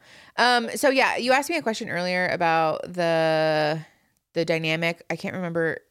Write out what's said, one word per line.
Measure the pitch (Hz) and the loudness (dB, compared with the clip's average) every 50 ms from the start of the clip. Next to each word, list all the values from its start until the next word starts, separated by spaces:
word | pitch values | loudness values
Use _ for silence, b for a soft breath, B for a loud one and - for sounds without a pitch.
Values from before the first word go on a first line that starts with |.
| B B B B B B B | B B B B B B B
Um, | - 220 247 247 240 233 226 - | 0 2 2 2 2 0 -2 -4
so | 226 - 277 | 0 2 2
yeah, | 269 269 240 185 92 | 4 4 2 2 2
you | - 220 247 254 | 0 0 2 2
asked | 269 285 - | 2 2 0
me | 339 | -4
a | 320 269 | -4 -2
question | 226 220 - 233 185 | -4 -4 -6 -6 -6
earlier | - 170 180 180 180 180 180 175 | -6 -4 -4 -2 -2 0 0 0
about | - 180 175 165 160 165 160 156 156 - - - 180 | 0 0 2 2 2 2 2 2 0 -2 -4 -8 -4
the, | 180 170 165 165 165 160 160 160 156 156 156 156 151 151 151 156 160 156 B B B B B B B _ _ - | -2 0 2 2 2 2 2 2 2 2 2 2 2 2 0 -2 -2 -6 B B B B B B B _ _ -4
the | 170 165 | -4 0
dynamic. | 165 170 160 160 160 160 160 170 165 170 - - - | 0 0 0 0 -2 -2 0 0 -2 -2 -4 -6 -8
I | 170 | -8
can't | 165 - 190 - | -8 -6 -8 -8
remember | 185 180 170 165 170 165 160 143 - _ - | -6 -6 -4 -2 0 0 0 -2 -4 _ -12